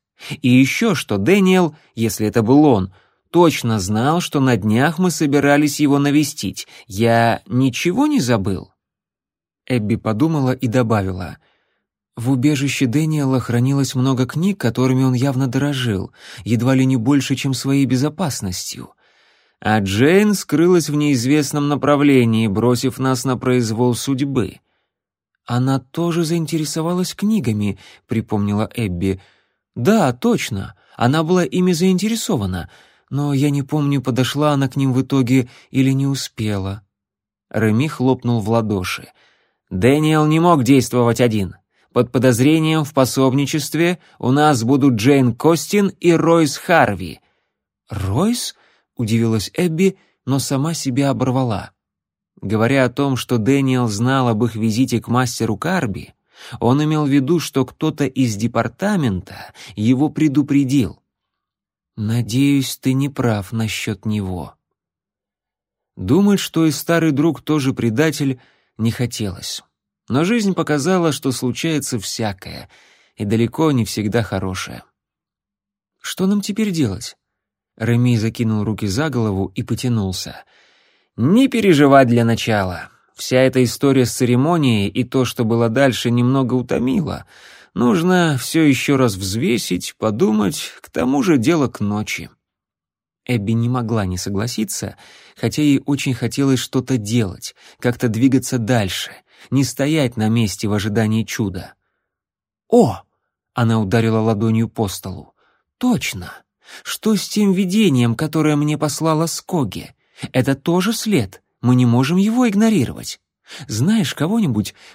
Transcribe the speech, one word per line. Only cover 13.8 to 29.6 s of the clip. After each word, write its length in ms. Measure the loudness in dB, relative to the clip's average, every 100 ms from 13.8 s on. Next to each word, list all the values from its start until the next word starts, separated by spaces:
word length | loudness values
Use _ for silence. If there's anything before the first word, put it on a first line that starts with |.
| 0 0
много 300 | 0 0 -2
книг, 320 | -2 -2 0
которыми 460 | -2 0 2 2
он 100 | 2
явно 340 | 2 0 0 -2
дорожил, 640 | 0 -2 -2 -2 -4 -6 _ -20 -10 -2
едва 280 | 0 2 4
ли 100 | 2
не 100 | 2
больше, 400 | 2 2 0 -2
чем 180 | -4
своей 320 | -4 0 0 2
безопасностью. 1120 | 0 -2 -2 -4 -4 -6 -8 -10 -14 -16 _ _ _ _ _ _ -6 0
А 120 | 0
Джейн 560 | 2 2 4 4 4 0
скрылась 540 | -2 2 4 4 2
в 60 | 0
неизвестном 720 | 0 0 2 0 0 -2 -2
направлении, 800 | 0 2 2 4 4 4 2 0
бросив 540 | 0 0 2 -2 -2
нас 260 | -2 -2 -2
на 100 | -2
произвол 600 | 0 0 0 0 0 0
судьбы". 640 | -2 -2 -2 -2 -4 -8 _ _ _ _ _ _ _ _
"Она 360 | -6 -2 0 -2
тоже 440 | -4 -4 -2 -2
заинтересовалась 880 | -2 -2 -2 -4 -4 -4 -4 -2 -4 -4
книгами", 640 | -2 0 0 -2 -2 -6 -12 -16 -6
припомнила 640 | -4 -2 -2 0 -2 -2 -4
Эбби. 440 | -6 -2 -4 -4 _ _ _ _